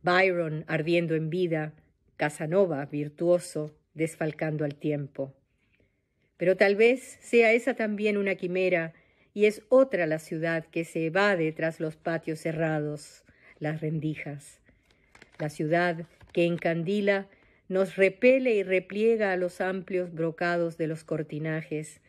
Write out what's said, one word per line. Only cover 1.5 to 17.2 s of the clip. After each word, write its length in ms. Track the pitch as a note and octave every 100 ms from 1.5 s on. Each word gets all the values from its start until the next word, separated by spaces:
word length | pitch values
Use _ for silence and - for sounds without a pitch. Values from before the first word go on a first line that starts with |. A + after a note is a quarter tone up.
| D#3+ D#3 - _ _ _
Casanova 720 | - D3+ - D#3 F#3 F#3+ C#3
virtuoso, 880 | C#3+ D3 D3 D3 E3+ F3 - D3+ D3+ _ _
desfalcando 680 | D3+ D#3+ - D#3+ D3+ D#3+ D3+
al 120 | D3
tiempo. 600 | C#3+ D3+ D3 C#3 - C#3 _ _ _ _ _ _ _ _ _ _ _
Pero 180 | F3
tal 220 | F#3 G3+ G3+
vez 400 | A3+ C4 - -
sea 320 | - A#3 A3+
esa 220 | A#3 B3
también 420 | B3 A3 G3+ G#3+
una 200 | G#3 G3
quimera, 580 | F#3 F3+ F3+ F#3 F3 E3 _ _ _ _
y 140 | G#3 G#3
es 160 | G#3 _
otra 380 | C4 C4+ F3+
la 140 | D#3+ D#3
ciudad 460 | - D#3+ E3 E3 D#3+
que 180 | E3+
se 220 | E3 E3 D#3+
evade 440 | F3 G3+ F#3 D#3+
tras 300 | D#3 D#3+ D#3+
los 160 | D#3 -
patios 420 | F3 E3 - D#3
cerrados, 840 | E3 D#3+ D#3+ D#3 D3 D3 - - _ _ _ _
las 220 | D3+ D#3
rendijas. 800 | D#3 D#3+ D#3 D3 D3+ C#3+ - - _ _ _ _ _ _ - -
La 100 | D3+
ciudad 560 | - D3+ E3+ F3 E3 E3+ _ -
que 140 | -
encandila 840 | E3+ E3+ E3+ E3 E3 G#3 G3+ G3